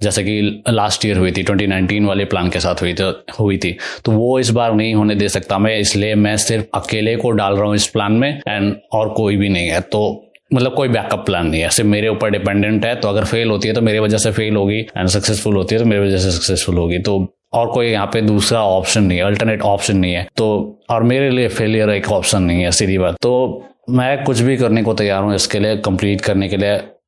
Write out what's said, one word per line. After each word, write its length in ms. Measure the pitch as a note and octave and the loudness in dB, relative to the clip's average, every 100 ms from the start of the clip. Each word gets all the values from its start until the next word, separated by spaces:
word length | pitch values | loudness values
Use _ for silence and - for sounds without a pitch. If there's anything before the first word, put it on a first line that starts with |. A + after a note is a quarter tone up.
जैसे 220 | G#2 F#2+ | -2 0
कि 400 | G2 G#2 G#2 G#2 - | -2 -2 -2 -4 -2
last 360 | A2 G2+ - A2 | 0 0 0 0
year 120 | F#2+ | 0
हुई 140 | F#2 | 0
थी, 120 | F2+ | 0
ट्वेंटी 240 | F#2 G2 G2+ | 0 0 0
नाइनटीन 380 | F#2+ F#2 G#2 G2+ | 0 0 0 0
वाले 200 | G2 G2 | 0 -2
plan 240 | F#2+ F2 | -2 -2
के 100 | F2 | 0
साथ 160 | F2+ F2 | -2 -2
हुई 180 | F2+ | -2
थी, 200 | F2 F#2+ E2 - - | -2 -4 -4 -8 -2
हुई 180 | G#2 F#2+ | 0 0
थी। 200 | F2+ F2 - - - | -2 -6 -10 -6 0
तो 60 | |
वो 280 | A2 A#2+ C3 | 2 2 0
इस 100 | A#2 | 0
बार 240 | A2+ A#2 | 0 2
नहीं 200 | G#2+ A2 | 0 0
होने 220 | G#2+ G#2 G2+ | 2 2 2
दे 140 | G2+ | 0
सकता 280 | G2 F2+ G2 | -2 -2 0
मैं, 200 | G#2+ A2 | 0 0
इसलिए 380 | G#2 G2+ G#2 G#2+ | 0 0 0 2
मैं 220 | G#2 G#2 | 2 0
सिर्फ 300 | - A2+ G#2 | 0 -2 -2
अकेले 420 | - - A2 G#2+ A2+ | -6 -4 -2 -2 -2
को 160 | B2 | 0
डाल 220 | G#2+ G2 | 0 0
रहा 100 | G2+ | 0
हूँ 120 | G#2 G#2 | 0 0
इस 120 | - | 0
plan 240 | A2+ G2+ | -2 0
में 300 | A2 C#3 C#3+ | 2 0 -2
and 320 | - G#2 G2+ G2+ - | -6 -4 -2 -4 -4
और 180 | A2 G#2+ | -2 -2
कोई 280 | G#2+ G#2 G2+ | 0 0 2
भी 120 | G2+ | 2
नहीं 180 | F2+ E2+ | 0 0
है। 140 | E2 | -2
तो 500 | - G#2+ G#2 - - _ - | -2 -2 -2 -4 -12 _ -2
मतलब 200 | C3 B2+ | 0 0
कोई 140 | B2+ C3 | 0 0
backup 380 | A2+ F#2+ G#2 - | 0 -2 -4 -2
plan 220 | F2+ E2 | 0 0
नहीं 140 | D#2+ | -2
है, 80 | E2+ | 0
सिर्फ 200 | - G#2+ | 0 2
मेरे 180 | G#2 A2 | 2 0
ऊपर 220 | G#2+ G#2+ | 0 0
dependent 560 | G2+ G2+ G2+ G#2 G#2+ A2+ | 0 0 0 2 0 0
है। 100 | A#2+ | -2
तो 120 | G#2+ | -2
अगर 160 | G2+ | 0
fail 260 | G#2 A#2 A2+ | 0 0 0
होती 180 | G#2 G#2+ | 0 0
है 60 | |
तो 80 | A2 | 0
मेरी 180 | A2+ G#2+ | 2 2
वजह 180 | G#2+ G#2+ | 2 2
से 140 | A2 | 0
fail 240 | G#2 G#2+ G#2+ | -2 0 0
होगी 280 | G2 G#2+ | 0 -2
and 240 | A2+ - F#2 | -4 -4 0
सक्सेसफुल 480 | G#2 - G#2 A2 G2+ | 0 0 -2 0 0
होती 200 | F2+ A2 | 0 2
है 40 | |
तो 80 | A#2 | 2
मेरी 140 | G2+ | 2
वजह 160 | G2+ F#2+ | 2 0
से 140 | F#2 | 0
सक्सेसफुल 440 | F2 - F2+ - F2 | 0 -2 -2 0 0
होगी। 240 | E2+ F2+ | 0 -2
तो 340 | G2+ G2 F#2+ _ _ | 0 0 -2 _ _
और 140 | A#2 A#2 | -2 0
कोई 200 | B2 A#2 | 0 0
यहाँ 200 | G#2+ G2+ | 0 -2
पे 140 | A2+ | 0
दूसरा 420 | G#2+ G#2 G2+ A#2 | 2 2 2 2
option 400 | G#2 F#2+ F#2 A2 | 2 2 2 2
नहीं 160 | G2 F2 | 2 2
है, 60 | G2 | 0
अल्टरनेट 360 | G2+ A2 G#2+ | 0 0 0
option 360 | G#2+ G2+ - G2+ | 0 0 0 0
नहीं 160 | F2+ | 0
है। 140 | F2 F2 - | -2 -4 -2
तो 420 | A2 G#2 - - - | 0 0 -4 -10 -4
और 140 | A#2 | 0
मेरे 260 | A#2 C3 C#3 | 2 2 2
लिए 180 | B2+ A#2 | 2 0
failure 420 | - A2 A2 G#2+ | 0 0 2 2
एक 220 | G#2 G2 | 0 0
option 300 | G2+ F2+ G2+ | -2 0 0
नहीं 200 | F2+ E2+ | 2 2
है, 100 | F2+ | 2
सीधी 260 | - G2 F#2+ | 0 0 2
बात। 180 | F2+ F2 | 0 0
तो 420 | A#2+ B2 C3 - - _ - | 0 2 0 -4 -14 _ -2
मैं 340 | B2+ B2+ C#3 | 0 2 0
कुछ 160 | C#3+ A#2 | 0 2
भी 180 | A#2+ B2+ | 2 2
करने 260 | A#2+ A2+ | 2 2
को 100 | G#2+ | 0
तैयार 300 | A2 G#2 G2 | 0 0 0
हूँ 120 | G2+ G2 | 0 0
इसके 240 | - G#2 | 0 0
लिए, 180 | G#2+ G#2 | 0 0
complete 440 | G2+ F#2 G#2 G2 | -2 0 0 0
करने 280 | - G2 G2 | 0 0 0
के 80 | F#2+ | 0
लिए। 240 | G2+ G2+ - - | 0 0 -4 -16